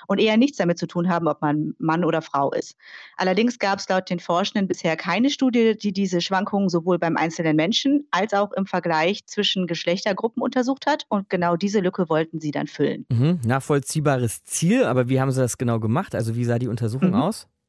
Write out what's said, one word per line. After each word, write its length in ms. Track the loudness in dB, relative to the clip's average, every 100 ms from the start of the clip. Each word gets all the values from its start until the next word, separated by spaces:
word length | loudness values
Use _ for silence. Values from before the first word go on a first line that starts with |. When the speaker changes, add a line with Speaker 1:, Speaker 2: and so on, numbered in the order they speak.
| -4
Speaker 1:
und 100 | 2
eher 200 | 4 4
nichts 200 | 4 2
damit 180 | 0 0
zu 120 | -2
tun 200 | -2 0
haben, 200 | 0 0
ob 120 | 0
man 360 | 0 0 -2 -2
Mann 260 | 0 0
oder 160 | 2 0
Frau 300 | -2 -2 0
ist. 240 | -2 -8 -14 -20 -20 -14 -4
Allerdings 440 | 0 2 2 0
gab's 280 | -2 -2 0
laut 220 | -2 -2
den 80 | -6
Forschenden 480 | -2 0 0 0 -2
bisher 300 | -2 -2 -2
keine 340 | -2 0 0
Studie, 460 | 2 2 4 4 2
die 160 | -2
diese 280 | 0 0 0
Schwankungen 480 | 0 -2 0 0 2
sowohl 280 | 0 2 0
beim 220 | 0 0
einzelnen 380 | -2 -2 0 2
Menschen 520 | 2 0 0 0 0
als 220 | -2 0
auch 200 | 0 0
im 120 | -2
Vergleich 640 | -2 -2 0 0 0 -2 -6
zwischen 400 | -2 -2 0 -2
Geschlechtergruppen 760 | -2 -2 -2 -2 -2 -4 -4
untersucht 440 | -2 0 0 -2 0
hat. 180 | -2 -2
Und 180 | -4 -2
genau 280 | -2 0 0
diese 240 | 0 0
Lücke 280 | 0 -2 0
wollten 320 | 0 -2 -4
sie 120 | -6
dann 160 | -4 -6
füllen. 360 | -2 -2 -2 -2
Speaker 2:
Mhm, 300 | 0 2 2
nachvollziehbares 1000 | 0 0 2 0 0 -2 0 2 0 -4
Ziel, 400 | -8 -2 2 4
aber 260 | 2 2 2
wie 100 | 2
haben 100 | 2
sie 120 | 2
das 160 | 0 0
genau 200 | -2 0
gemacht? 360 | 0 -2 -2
Also 220 | -4 -2 -2
wie 100 | 0
sah 120 | 0
die 100 | -2
Untersuchung 420 | -2 -2 0 2
Speaker 1:
Mhm. 60 | 2
Speaker 2:
aus? 320 | 0 -2 -10 _